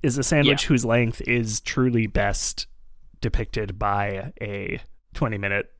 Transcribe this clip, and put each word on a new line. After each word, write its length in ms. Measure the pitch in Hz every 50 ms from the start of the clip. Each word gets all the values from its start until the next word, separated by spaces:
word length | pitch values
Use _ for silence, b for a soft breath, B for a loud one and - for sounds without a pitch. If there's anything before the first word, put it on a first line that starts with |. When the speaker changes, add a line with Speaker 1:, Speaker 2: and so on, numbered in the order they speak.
| -
Speaker 1:
is 160 | 151 120 139
a 40 | 127
sandwich 420 | - - 151 143 143 143 139 -
Speaker 2:
Yeah. 40 | -
Speaker 1:
whose 160 | 156 123 117
length 380 | 120 113 120 120 113 113 - -
is 380 | - 120 120 117 110 107 110
truly 460 | - - - - 127 127 120 117 113
best 600 | 107 - 120 101 101 98 - - - - - - - - - - - - - - - - -
depicted 580 | - 120 - - 117 - - 117 107 98 95 98
by 540 | 107 104 101 101 101 101 98 95 95 - - - -
a 380 | 104 101 101 98 - - - - - - - _ _ -
twenty 240 | - 151 120 110 101
minute 320 | 98 98 98 101 - - - -